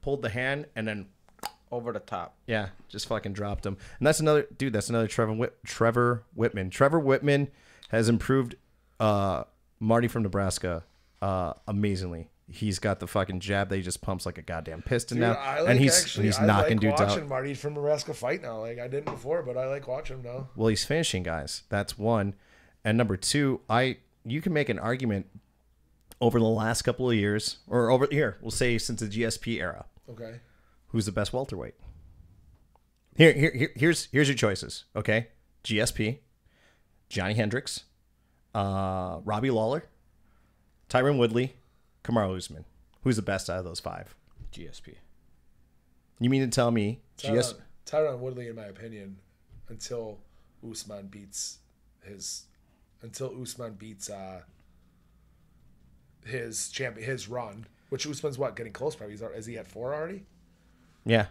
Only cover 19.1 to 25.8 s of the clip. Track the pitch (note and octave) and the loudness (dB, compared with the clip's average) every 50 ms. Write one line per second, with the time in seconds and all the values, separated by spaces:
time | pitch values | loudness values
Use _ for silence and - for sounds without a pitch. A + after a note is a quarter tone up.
19.1 | B2 - A#2 C3 D#3 F3 D#3 B2+ B2 B2+ C3 C3 C3+ C#3+ C#3 - B2+ C#3 D3+ - | -8 -8 -6 -4 -2 -2 -2 -4 -4 -4 -2 -2 -4 -6 -6 -6 -6 -6 -6 -8
20.1 | C#3+ C3 B2 A#2+ A#2+ B2+ C3+ C3 - - G#2+ A2+ A2 G#2 - - C#3+ D#3+ E3 - | -10 -10 -10 -10 -10 -10 -10 -10 -4 2 4 4 4 2 0 0 0 0 0 0
21.1 | - G2 F2+ E2+ D#2+ D#2+ C#2+ C#2+ - - - _ - G2+ G2+ - - - G2+ A2 | 0 -2 -2 -2 -4 -4 -4 -6 -10 -12 -8 _ -2 -2 -2 -4 -6 -2 0 2
22.1 | A#2 A2 G2 G2+ G2+ - _ _ - - - - _ _ _ G#2+ A2 A#2 B2 G#2+ | 2 2 2 0 -4 -8 _ _ -20 -20 -20 -20 _ _ _ 2 4 4 4 2
23.1 | G2 F#2 - - - D3 D3 C3+ C3 - - _ A2 A#2 B2+ C3 A#2+ - _ _ | 2 -2 -2 0 2 2 2 2 0 -2 -2 _ 2 2 2 2 -2 -6 _ _
24.1 | _ _ _ A2+ A#2 D3+ D#3 G3 F3 D3+ C#3+ - A#2 F2 - A2 B2 C3 C3 A#2 | _ _ _ -6 -6 -2 -2 0 0 0 0 0 -2 -2 0 -2 -2 0 0 0
25.1 | G#2 G2 F2+ - _ - _ _ _ _ _ _ _ _ | 0 0 -2 -6 _ -20 _ _ _ _ _ _ _ _